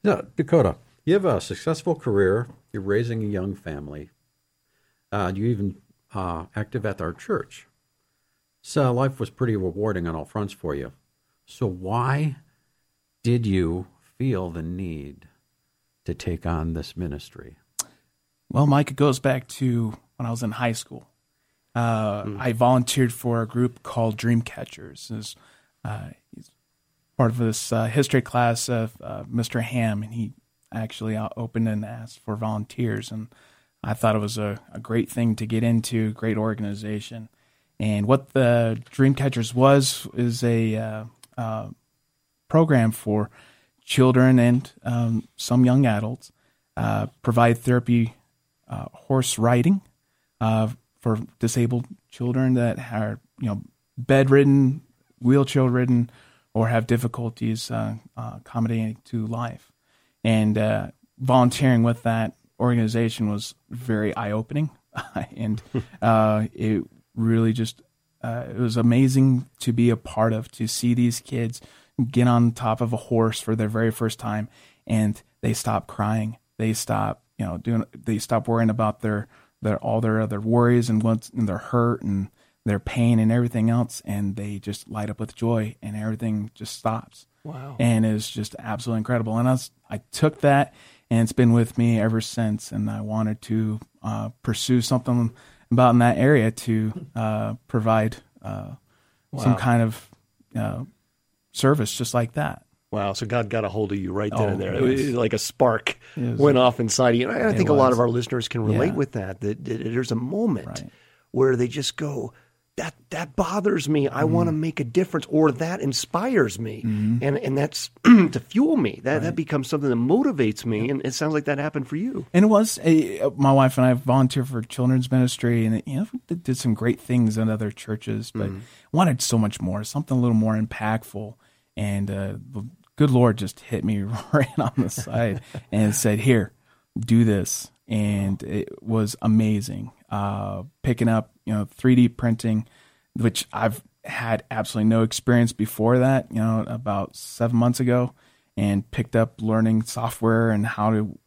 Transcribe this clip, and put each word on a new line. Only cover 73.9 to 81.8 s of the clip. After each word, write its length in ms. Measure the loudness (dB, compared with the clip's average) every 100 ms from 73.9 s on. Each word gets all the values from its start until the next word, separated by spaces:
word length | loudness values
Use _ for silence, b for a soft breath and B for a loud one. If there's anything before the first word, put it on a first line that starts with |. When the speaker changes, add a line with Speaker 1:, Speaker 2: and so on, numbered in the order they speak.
| 0 -4 -4
Speaker 2:
time, 280 | -6 -6 -6 b b b
and 380 | -2 0 2 -2 _ _
they 120 | -4
stop 340 | -2 -2 -4 -4
crying, 500 | -4 -2 -2 -4 -10 _ -4
they 120 | -2
stop, 520 | -2 -2 -2 -2 -6 _ -8
you 60 |
know, 120 | -6 -6
doing, 260 | -2 -4 -4
they 280 | -10 -4 -4
stop 280 | -2 -2 0
worrying 220 | 2 2
about 320 | 2 -2 -2
their, 260 | -4 -4 -6 b b _
their, 140 | -4 -2
all 220 | -2 0
their 200 | 0 0
other 180 | -2 -4
worries 480 | 0 4 6 4 2
and 120 | 0
what's, 280 | 2 0 -4
and 200 | -4 -2
their 80 | -2
hurt 460 | -2 0